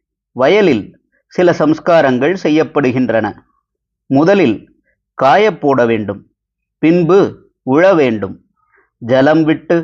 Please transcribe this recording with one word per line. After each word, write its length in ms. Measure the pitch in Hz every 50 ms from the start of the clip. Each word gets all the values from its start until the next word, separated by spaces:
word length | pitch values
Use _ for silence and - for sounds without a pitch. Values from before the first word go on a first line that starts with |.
| _ _ _ _ _ _ -
வயலில் 480 | 117 131 147 185 214 202 170 127 104 87 - - _ _ _ _ _ _ _ -
சில 180 | - - - -
சம்ஸ்காரங்கள் 840 | - 160 151 160 - - - - 165 143 135 127 123 135 156 190
செய்யப்படுகின்றன. 920 | 190 - 170 151 160 151 - - 147 139 131 113 127 127 113 113 113 107 104 90 - _ _ _ _ _ _ _ _ _ _ _ _ _ -
முதலில் 460 | 135 135 160 180 202 196 165 120 104 - - - _ _ _ _ _ _ _ _ _ -
காயப்போட 640 | 131 135 156 190 214 214 165 151 - 143 139 127 123
வேண்டும், 320 | 117 113 107 104 101 98 104 - _ _ _ _ _ _ _ _ _ _ - -
பின்பு 360 | 156 170 180 170 151 185 202 165 107 - - _ _ _ _ -
உழ 160 | 127 131 151 180 190 196
வேண்டும், 400 | 160 139 123 113 104 98 95 95 - _ _ _ _ _ _ _ _ _ _ _ - 123
ஜலம் 380 | 113 131 131 135 147 156 160 160
விட்டு 320 | 151 160 151 - - 170 170